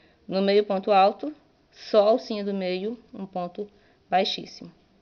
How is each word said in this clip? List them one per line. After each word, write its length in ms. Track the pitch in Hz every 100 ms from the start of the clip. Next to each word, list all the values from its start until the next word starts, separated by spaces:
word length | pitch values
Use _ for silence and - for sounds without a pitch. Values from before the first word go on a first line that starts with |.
| _ _ -
No 160 | 185
meio 220 | 196 202
ponto 280 | 208 190 196
alto, 440 | 196 196 214 285 302 _ _ _
só 360 | - - 214 202
a 20 |
alcinha 320 | 214 - 214
do 100 | 202
meio, 440 | 202 185 185 202 240 _
um 120 | 214 190
ponto 440 | - 175 190 208 _ _ _ _
baixíssimo. 600 | 180 208 - - - 175 _ _ _